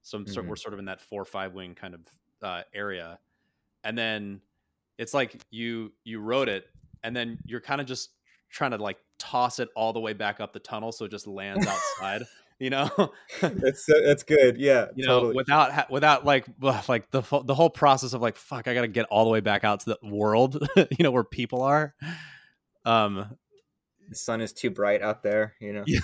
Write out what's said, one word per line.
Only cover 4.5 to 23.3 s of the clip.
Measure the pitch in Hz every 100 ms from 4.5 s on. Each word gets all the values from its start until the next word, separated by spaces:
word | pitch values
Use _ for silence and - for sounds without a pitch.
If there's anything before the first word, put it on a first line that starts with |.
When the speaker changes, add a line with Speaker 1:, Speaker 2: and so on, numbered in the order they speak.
| _ _ _ _ -
Speaker 1:
it's | 117
like | 143 123 - -
you, | 110 117 113 110 _
you | - 110
wrote | 107 127 127
it, | 98 - _ _ -
and | 113 123
then | 117 113 -
you're | 117
kinda | - 139
just | 131 127 - _ _ _ _
trying | - 143
to, | 110
like, | 104 95 _ _
toss | - 123 123 -
it | 120 -
all | 113
the | 113
way | 110
back | 104 104 104
up | 104
the | 101
tunnel | - 110 110
so | 113 104
it |
just | 101 104
lands | 98 98 98 104
Speaker 2:
<laughs> | 95 - -
Speaker 1:
outside, | 95 101 123 - _ _
you | 131
know? | 135 143 190
<laughs> | 175 - - -
Speaker 2:
That's | 185 190 131 139 -
so, | 151
that's | 147 143
good. | - 151 127 117
Yeah, | 139 127 104 -
Speaker 1:
You | 131
know, | 123
Speaker 2:
totally. | 120 127
Speaker 1:
without | 135 151 135
ha-, | 139 -
without, | 135 151 139
like, | 143 135 127 -
blah, | 135 110 -
like, | 117 -
the | 135
fo-, | 120 143
the | 127 135
whole | 165
process | - 147 135 131
of, | 120
like, | 113 -
"Fuck, | - 131 120
I |
gotta | 123 117
get | 110 110
all | 104 113
the |
way | 110
back | 104 101 107
out | 101
to | - 107
the | 107
world," | 104 104 110 131 139 143
<laughs> | 196
you | 165 139
know, | 160
where | 123 110
people | - 117 127
are. | 131 147 151 _ 151 170 - - _ _ _ _ 117
Um, | 113 104 98 101